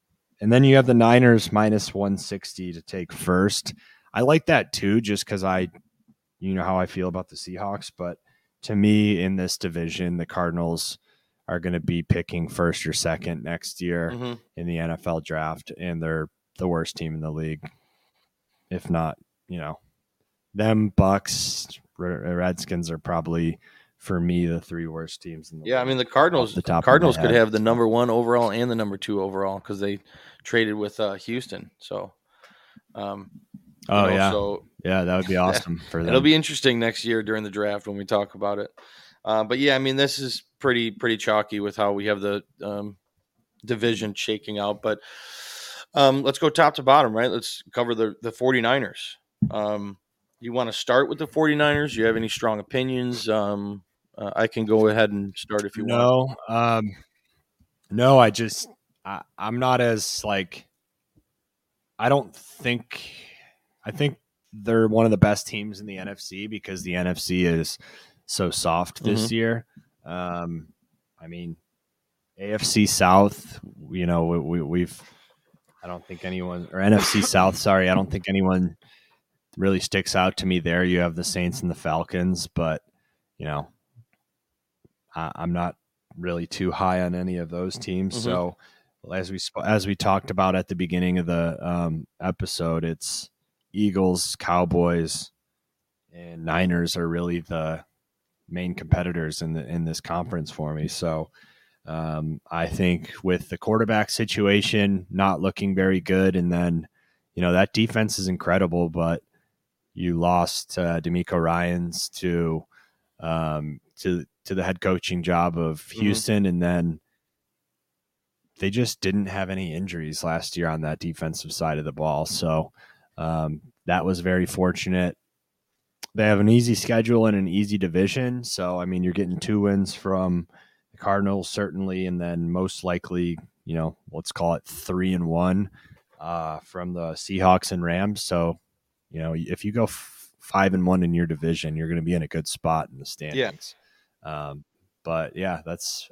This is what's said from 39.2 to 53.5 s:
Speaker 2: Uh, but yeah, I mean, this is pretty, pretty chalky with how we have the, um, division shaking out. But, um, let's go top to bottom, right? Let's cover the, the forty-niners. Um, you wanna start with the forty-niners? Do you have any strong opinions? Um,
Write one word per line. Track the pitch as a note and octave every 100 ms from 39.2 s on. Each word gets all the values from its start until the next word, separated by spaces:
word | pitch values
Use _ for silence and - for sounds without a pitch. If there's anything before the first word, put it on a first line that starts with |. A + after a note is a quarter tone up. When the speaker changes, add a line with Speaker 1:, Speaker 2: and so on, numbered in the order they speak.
| A2
Speaker 2:
Uh, | A2 A2
but | B2+
yeah, | C#3+ C3
I |
mean, | C3+ C3+
this | C#3 -
is | C3 - - _
pretty, | C#3 A#2+ A#2
pretty | G2+ A#2+ A2
chalky | - G#2+ G#2 G#2
with | G2+ G2
how | G2+
we | G2+ G#2
have | G2+
the, | G2+ G2+ - -
um, | G2+ G#2 G#2 G2 _ _ _ _ _ _ G#2+
division | A#2 A#2 G#2+ G#2+
shaking | G2 - G#2+ - G#2
out. | G2+ G2+
But, | A2 G#2+ - - - - - - - - -
um, | C#3+ C3+ C3+
let's | C3+ C3+
go | D#3
top | D#3 D3 D3
to |
bottom, | C3 C#3+ B2 A2
right? | B2
Let's | G#2+ - - -
cover | - A#2+ A2+
the, | A2 -
the | A#2
forty-niners. | - B2+ B2+ A2+ C3+ G2+ - - - _ _ -
Um, | G#2 G#2+ G#2 G2+ F#2+ _ _ _ _
you | A#2+
wanna | A#2+ A#2+
start | G#2+ - B2+ C#3
with | D3+
the | D#3
forty-niners? | D#3 D#3 D3 D3 D3 D3
Do | A#2
you | A2+
have | A2+
any | A2+
strong | - A#2 G#2+
opinions? | - C3 B2+ B2+ B2 A#2+ A2
Um, | G#2+ G2+